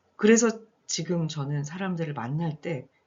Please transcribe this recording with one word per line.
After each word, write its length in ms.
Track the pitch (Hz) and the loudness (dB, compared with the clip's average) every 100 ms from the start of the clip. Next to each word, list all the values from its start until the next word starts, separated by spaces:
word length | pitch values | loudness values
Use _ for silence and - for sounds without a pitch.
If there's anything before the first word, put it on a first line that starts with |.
| _ - | _ 2
그래서 320 | 208 226 233 214 - _ - | 6 8 6 0 -10 _ -8
지금 420 | - 165 175 156 | -6 -2 -2 -2
저는 360 | 151 139 147 | -4 -4 -4
사람들을 500 | 143 175 190 175 156 | -4 -6 -6 -4 -4
만날 460 | 143 117 151 170 147 | -6 -4 -2 -2 -4
때 260 | - 143 127 _ | -6 -6 -8 _